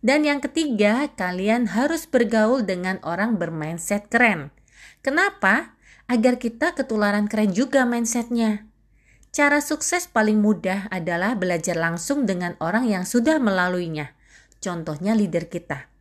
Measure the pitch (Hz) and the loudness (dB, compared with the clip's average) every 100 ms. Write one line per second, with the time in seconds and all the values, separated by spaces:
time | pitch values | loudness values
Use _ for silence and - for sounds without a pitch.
0 | 220 285 302 285 277 - 311 220 208 233 | 4 4 2 0 -2 -2 -2 2 4 4
1 | 285 - 180 180 196 226 233 185 277 330 | 0 -4 -6 -2 0 2 2 0 0 0
2 | - 254 233 226 214 262 202 180 185 190 | 0 0 2 4 4 2 0 -2 -2 -4
3 | - 170 214 214 170 160 156 165 - 202 | -4 -2 0 0 -2 -4 -6 -8 -4 -4
4 | 208 233 240 180 147 _ _ _ - - | 0 2 2 2 -6 _ _ _ -20 -8
5 | - 294 392 392 190 226 - _ _ - | -2 0 0 2 2 2 0 _ _ -20
6 | _ 247 233 247 240 226 320 339 269 220 | _ 2 2 2 -4 -2 -4 -2 -4 0
7 | 208 202 208 214 214 180 269 269 247 233 | 0 0 0 0 0 2 2 2 2 0
8 | 233 247 233 233 226 208 - _ _ _ | -2 -2 -2 0 0 -2 -8 _ _ _
9 | _ _ _ - 285 294 285 302 - 349 | _ _ _ 0 2 2 0 -4 -2 -4
10 | 349 - 214 214 208 190 185 190 190 185 | -2 0 2 4 4 2 0 -4 -6 -6
11 | 170 170 190 240 180 175 160 165 165 165 | -4 -2 -2 -2 -2 -2 -2 -2 -2 -4
12 | - 277 240 185 175 - 160 208 247 196 | -4 -2 0 -2 -4 -4 -2 0 0 -2
13 | 185 240 240 311 233 190 180 180 175 156 | 0 0 2 2 2 2 0 0 -4 -6
14 | 143 _ _ - _ _ - 170 160 147 | -8 _ _ -20 _ _ -8 -6 -6 -6
15 | 185 220 202 170 165 170 - 135 - _ | 0 2 2 0 -4 -10 -8 -12 -12 _